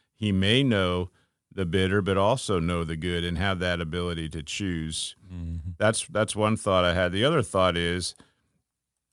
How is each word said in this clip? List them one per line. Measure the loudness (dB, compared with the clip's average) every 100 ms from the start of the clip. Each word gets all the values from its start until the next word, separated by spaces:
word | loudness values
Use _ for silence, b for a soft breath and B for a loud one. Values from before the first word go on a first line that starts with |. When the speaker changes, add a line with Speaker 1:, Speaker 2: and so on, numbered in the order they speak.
| b
Speaker 1:
he | _ 0
may | 2 4 4
know | 4 2 2 0 -4 -10 _ _ _
the | -6 0
bitter, | 2 2 2
but | 2 2
also | 4 2 0 0
know | 0 -2
the | -4 -4
good | -4 -4
and | -2 -2
have | -2 -2
that | -2 -2
ability | -4 -4 -4 -6 -6
to | -10
choose? | -10 -6 -4 -4 -4 -6 -8 -12 -16
Speaker 2:
Mm-hmm. | -10 -8 -6 -8 0
Speaker 1:
That's, | 2 2 -2
that's | -2 -2 2
one | 0 2
thought | 2 2
I | 4
had. | 2 0
The | 2
other | 2 2
thought | 0 2 2 2
is | 0 -2 -6 -10 b b b _ _ _ _ _ _